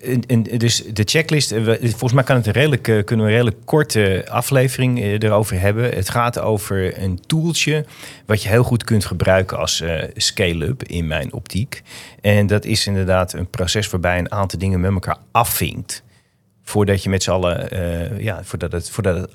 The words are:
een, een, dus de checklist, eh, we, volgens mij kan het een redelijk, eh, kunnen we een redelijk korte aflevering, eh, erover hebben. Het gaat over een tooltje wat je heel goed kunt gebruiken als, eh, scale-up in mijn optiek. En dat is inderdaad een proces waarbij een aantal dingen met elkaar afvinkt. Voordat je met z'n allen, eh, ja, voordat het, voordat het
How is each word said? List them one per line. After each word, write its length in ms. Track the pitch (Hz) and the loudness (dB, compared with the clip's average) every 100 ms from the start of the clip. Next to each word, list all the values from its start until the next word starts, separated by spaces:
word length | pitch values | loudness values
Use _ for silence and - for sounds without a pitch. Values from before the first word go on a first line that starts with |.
een, 220 | - 127 - | -2 -2 2
een, 160 | 120 | 2
dus 400 | 107 120 117 110 - | 2 0 2 0 -2
de 80 | 107 104 | -2 2
checklist, 460 | 156 160 156 131 | 2 2 0 0
eh, 120 | 107 | 0
we, 140 | 113 113 | 0 2
volgens 320 | 120 110 127 | 0 0 2
mij 100 | 131 | 2
kan 120 | 131 131 | 4 4
het 100 | 107 | 4
een 60 | |
redelijk, 340 | 104 151 135 - | 2 2 2 2
eh, 160 | 110 | 2
kunnen 220 | 98 117 107 | 2 2 4
we 60 | |
een 60 | 110 | 4
redelijk 280 | 120 - - | 2 0 0
korte 600 | 156 151 110 101 95 - | 0 2 2 2 0 -2
aflevering, 720 | 110 120 135 131 127 127 123 | -4 0 2 2 2 0 0
eh, 120 | 104 | 0
erover 480 | 104 107 104 110 92 | 0 2 2 2 0
hebben. 300 | 98 107 123 - | 0 2 0 -2
Het 140 | 98 | -2
gaat 300 | 120 120 120 | 0 0 0
over 640 | - 107 - 98 92 - | -2 -2 -2 -2 -2 -2
een 180 | 95 92 - | -4 -4 -2
tooltje 580 | 160 165 156 - 151 147 - - - - | 0 0 0 0 0 -4 -12 -20 -18 -2
wat 180 | 107 | -2
je 60 | 107 | 2
heel 140 | 110 | 2
goed 200 | 127 120 | 4 2
kunt 220 | - 110 - | 2 0 0
gebruiken 520 | 90 - 95 92 - | 0 4 4 2 -2
als, 240 | 78 - | -4 -2
eh, 220 | 82 80 - - | -2 -4 -6 -4
scale-up 680 | - - 92 82 78 131 | -4 0 0 0 -2 -4
in 240 | - 87 82 | -4 -4 -2
mijn 260 | 78 - | -4 -4
optiek. 480 | - - 90 127 - - - - - | -8 -6 -4 -4 -8 -18 -20 -20 -2
En 260 | 101 104 101 | 2 4 4
dat 180 | 104 - | 2 2
is 220 | 107 - | -2 0
inderdaad 460 | 98 92 92 92 | 0 2 2 2
een 160 | 82 87 | -4 -8
proces 400 | - 90 110 101 | -4 -2 -2 -2
waarbij 280 | 90 87 90 | -2 0 0
een 120 | 85 | -2
aantal 280 | 104 98 85 | -2 -4 -2
dingen 200 | 95 92 | -2 0
met 120 | 90 | 2
elkaar 260 | 98 - - - | 0 -2 -6 -2
afvinkt. 720 | 117 120 - 82 - - - - _ _ _ _ _ | 0 0 0 -2 -4 -10 -14 -16 _ _ _ _ _
Voordat 400 | - 104 98 98 | -4 0 2 2
je 60 | 98 | 0
met 140 | 95 | 0
z'n 80 | - | 0
allen, 400 | 92 90 85 - | 0 0 -2 -4
eh, 480 | 92 87 85 85 98 | -4 -4 -4 -4 -4
ja, 240 | 110 87 | -6 -6
voordat 280 | 92 82 85 | -8 -8 -4
het, 180 | 87 - | -4 -6
voordat 260 | - 98 87 | -2 -2 -2
het 160 | 92 | -4